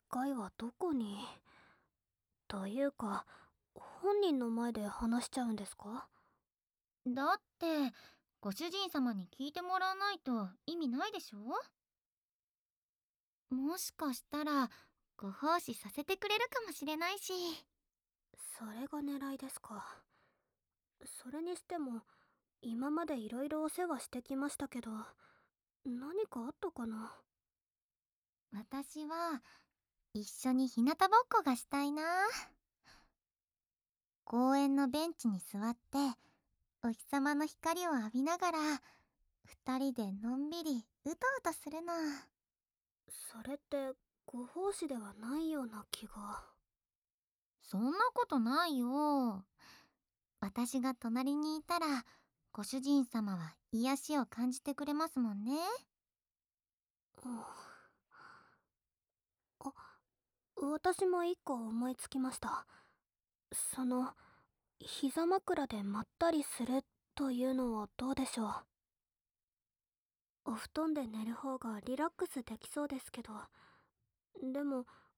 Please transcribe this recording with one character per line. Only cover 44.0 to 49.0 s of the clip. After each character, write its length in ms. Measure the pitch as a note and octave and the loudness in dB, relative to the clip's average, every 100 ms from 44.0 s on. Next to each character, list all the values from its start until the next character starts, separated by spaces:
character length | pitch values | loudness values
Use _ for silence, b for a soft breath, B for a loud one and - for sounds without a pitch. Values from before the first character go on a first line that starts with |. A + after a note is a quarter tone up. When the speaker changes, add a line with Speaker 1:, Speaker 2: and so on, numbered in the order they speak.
| _ _ | _ _
Speaker 1:
ご 220 | - B3 B3 | -12 -10 -8
奉 260 | E4 F#4+ | -2 -2
仕 160 | G4 D#4+ | 0 -4
で 60 | |
は 180 | B3+ G#3 G3+ | -4 -6 -10
な 200 | A3+ C#4+ | -4 -2
い 100 | D#4+ | 0
よ 140 | D#4 | -2
う 20 | A#3+ | -4
な 180 | G#3+ G#3 | -8 -8
気 160 | - A3 | -8 -8
が。 360 | G#3+ G#3 G#3 - _ _ _ _ _ _ _ _ _ _ _ - | -10 -8 -10 -12 _ _ _ _ _ _ _ _ _ _ _ -6
Speaker 2:
そ 100 | F#3+ | 0
ん 120 | A#3+ | 0
な 80 | F4+ A#4+ | 4 4
こ 120 | B4 A#4+ | 4 4
と 120 | C#4+ | 4
な 300 | A3+ C#4+ E4+ | 4 4 4
い 100 | C4+ | 4
よ。 680 | A#3+ C4+ | 2 4